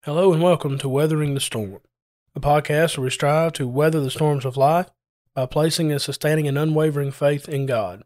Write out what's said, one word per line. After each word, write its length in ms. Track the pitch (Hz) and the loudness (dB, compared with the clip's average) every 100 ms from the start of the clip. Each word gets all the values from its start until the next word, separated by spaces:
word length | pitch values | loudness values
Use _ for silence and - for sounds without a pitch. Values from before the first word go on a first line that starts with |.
Hello 280 | - 151 190 | -4 2 2
and 100 | 160 | 4
welcome 360 | 180 160 151 139 | 4 2 0 -4
to 100 | 135 | -2
Weathering 460 | 135 156 156 147 | 0 0 0 0
the 80 | 139 | -2
Storm, 400 | - 113 101 95 _ _ _ _ _ | -4 -6 -8 -12 _ _ _ _ _
a 60 | - | -6
podcast 580 | 143 147 147 151 160 - | 2 2 2 2 2 0
where 60 | |
we 60 | 131 | -4
strive 420 | - 143 156 165 | 0 0 2 0
to 140 | 156 127 | -2 -4
weather 320 | 127 160 160 | 2 2 2
the 100 | 135 | -2
storms 360 | - 151 143 131 | 0 0 0 -2
of 100 | 127 | 2
life 340 | 135 170 180 _ _ _ _ - | 4 2 -2 _ _ _ _ -6
by 100 | 127 | -2
placing 460 | 151 160 156 160 | 0 0 0 -2
and 100 | 143 | -2
sustaining 460 | - 135 151 156 147 | -4 -4 0 0 0
an 80 | 139 | 0
unwavering 560 | 156 156 156 147 139 | 0 2 0 0 -6
faith 380 | - 143 147 - | -2 0 0 -4
in 160 | 143 135 | -4 -2
God. 380 | 117 95 92 | -2 -4 -8